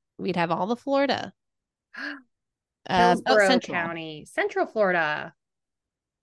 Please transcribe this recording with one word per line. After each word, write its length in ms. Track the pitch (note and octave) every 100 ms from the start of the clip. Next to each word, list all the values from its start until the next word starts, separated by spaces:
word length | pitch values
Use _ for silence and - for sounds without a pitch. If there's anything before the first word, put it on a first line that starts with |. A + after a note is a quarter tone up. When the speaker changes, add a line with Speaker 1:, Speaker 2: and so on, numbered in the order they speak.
| _ -
Speaker 1:
we'd 180 | F#3+ F3+
have 140 | E3+
all 160 | D#3+ F#3
the 80 | A#3
Florida. 560 | - C#4 C#4 G#3 - - _ _ _ _ _
Speaker 2:
<gasps> 80 | - C#4+ C#4+ _ _ _ _ _ _ -
Speaker 1:
Uh, 260 | F#3 F3+ F3+ A3+
oh, 100 | A#3+
Speaker 2:
Hillsborough 100 | F#3+
Speaker 1:
Central. 300 | F#3 - F3+
Speaker 2:
County, 480 | E3+ E3 D#3+ D3+
Central 400 | - - G4+ G4+ F4
Florida. 680 | A3 G3 F3+ D#3 D3+ - - _ _ _ _ _ _ _ _